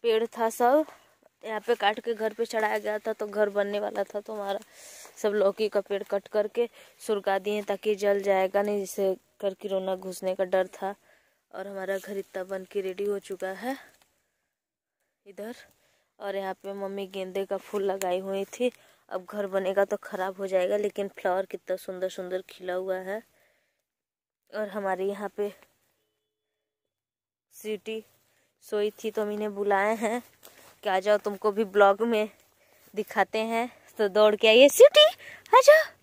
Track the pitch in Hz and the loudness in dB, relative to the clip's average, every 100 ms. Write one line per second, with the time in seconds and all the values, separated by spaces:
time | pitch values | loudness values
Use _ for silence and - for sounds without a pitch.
0 | 233 220 226 233 226 - 240 285 311 - | 0 0 -2 -2 -4 2 4 4 2 -8
1 | _ _ _ _ 220 214 208 240 202 214 | _ _ _ _ -10 -10 -2 0 0 -2
2 | 233 226 220 214 233 226 214 214 208 208 | -6 -4 -6 -4 -6 -2 -2 -2 -4 -6
3 | 226 220 214 202 208 202 202 202 208 208 | -6 -6 -6 -2 0 0 -2 -2 -4 -6
4 | 196 208 208 214 196 202 - - - - | -6 -6 -10 -10 -6 -6 -8 -20 -20 -20
5 | - - 214 208 196 196 214 208 - 202 | -20 -6 -2 2 0 0 -2 -2 -4 -8
6 | 202 202 - 214 208 - 240 - - _ | -4 -6 -4 -2 -2 -2 -4 -6 -20 _
7 | - 208 196 196 190 208 202 196 214 208 | -6 -4 -2 -2 -2 -6 -4 -4 -2 0
8 | 202 202 196 190 190 202 208 208 190 - | 2 0 2 2 2 0 -2 -4 -6 -2
9 | 190 185 _ _ 202 190 202 190 190 185 | -2 -2 _ _ -8 -8 -6 -6 -4 -6
10 | 190 180 185 185 185 190 185 - 196 202 | -8 -8 -6 -4 -2 0 -2 -6 -10 -10
11 | _ _ _ _ _ - 190 196 185 196 | _ _ _ _ _ -14 -12 -10 -6 -6
12 | 190 202 190 190 185 190 185 202 190 185 | -6 -12 -10 -12 -8 -10 -8 -8 -8 -6
13 | 202 202 - 190 185 190 233 269 - _ | -6 -6 -8 -10 -10 -8 -8 -10 -12 _
14 | _ _ _ _ _ _ _ _ _ _ | _ _ _ _ _ _ _ _ _ _
15 | _ _ 202 190 208 247 - _ _ _ | _ _ -20 -14 -14 -14 -20 _ _ _
16 | _ _ 202 196 190 185 196 196 196 196 | _ _ -8 -6 -6 -8 -10 -10 -8 -8
17 | 196 190 185 185 196 196 - 208 196 190 | -10 -10 -8 -6 -6 -6 -6 -4 -2 -2
18 | 190 180 190 196 196 - 247 - _ _ | -2 -4 -4 -6 -8 -4 -4 -4 _ _
19 | _ 185 180 208 196 190 190 196 196 208 | _ -12 -10 -8 -4 -4 -2 0 0 -2
20 | - 196 185 190 196 190 180 208 208 202 | -8 -8 -8 -8 -2 0 0 -2 -4 -6
21 | 202 - 190 180 190 185 - 185 - 185 | -8 -6 -2 -2 -4 -10 -8 -8 -8 -8
22 | 185 - 185 185 - - 180 180 190 185 | -8 -8 -8 -8 -10 -14 -8 -6 -4 -6
23 | 185 208 - _ _ _ _ _ _ _ | -6 -10 -10 _ _ _ _ _ _ _
24 | _ _ _ _ _ 208 214 196 196 185 | _ _ _ _ _ -10 -8 -6 -4 -4
25 | 190 196 202 - 208 - _ _ _ _ | -4 -6 -10 -6 -8 -8 _ _ _ _
26 | _ _ _ _ _ _ _ _ _ _ | _ _ _ _ _ _ _ _ _ _
27 | _ _ _ _ _ - 214 208 220 220 | _ _ _ _ _ -16 -10 -8 -8 -10
28 | 214 _ _ _ _ _ - 214 208 - | -12 _ _ _ _ _ -6 -2 -2 -4
29 | 220 214 208 208 214 202 202 196 202 226 | -8 -4 -4 -4 -6 -4 0 2 2 -2
30 | 214 240 - _ - - - _ 208 190 | -2 -4 -8 _ -20 -20 -20 _ -2 -2
31 | 190 208 - 202 214 202 214 196 196 202 | 2 0 0 -2 -2 -2 -2 6 6 6
32 | 233 220 214 - _ _ _ _ _ 202 | 0 0 -2 -8 _ _ _ _ _ -10
33 | 208 226 190 220 226 226 240 - - - | -6 0 0 0 -2 -2 -4 -10 -20 -4
34 | 208 190 214 208 220 220 277 - 539 605 | 0 6 6 6 6 10 10 12 10 12
35 | 605 - - - - 508 523 622 605 - | 8 4 -18 -20 4 6 10 8 6 -8